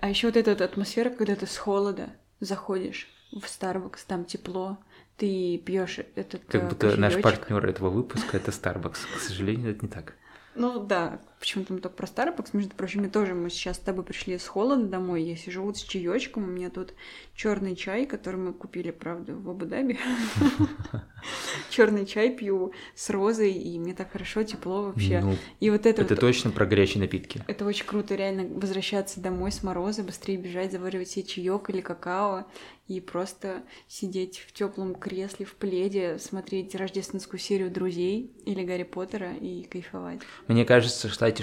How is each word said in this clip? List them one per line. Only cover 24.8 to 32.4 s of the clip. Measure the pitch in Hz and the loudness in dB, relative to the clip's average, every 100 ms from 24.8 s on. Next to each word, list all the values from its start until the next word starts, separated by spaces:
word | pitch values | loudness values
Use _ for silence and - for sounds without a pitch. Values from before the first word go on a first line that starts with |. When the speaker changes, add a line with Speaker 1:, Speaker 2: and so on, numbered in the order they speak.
Speaker 1:
вообще. | 202 190 98 180 | -2 2 4 4
Speaker 2:
Ну, | 98 95 - - | 4 2 -2 0
Speaker 1:
И | 214 | 4
вот | 208 226 | 6 6
это | 220 | 6
Speaker 2:
это | - | 6
Speaker 1:
вот | - | 8
Speaker 2:
точно | - 123 117 | 8 6 2
про | 104 98 | 4 6
горячие | 101 98 104 | 8 8 6
напитки. | 95 92 - - - | 2 0 -4 -8 -6
Speaker 1:
это | 208 208 | -4 -2
очень | 202 - | -2 -2
круто, | 208 202 196 | -2 0 0
реально | 196 190 180 - | 0 0 -2 -2
возвращаться | 196 190 190 202 196 - | -2 -2 0 0 -2 -4
домой | 185 180 190 | -4 -2 -2
с | - | -2
мороза, | 196 180 190 214 | -2 0 0 -2
быстрее | 185 - - 190 | -4 -6 -4 -2
бежать, | 180 180 185 | -2 -2 -2
заваривать | 185 185 185 180 | -2 -4 -4 -4
себе | 196 190 | -4 -6
чаек | - 180 202 208 | -2 0 0 0
или | 190 | -4
какао, | - 165 180 185 208 190 | -4 -6 -4 0 0 0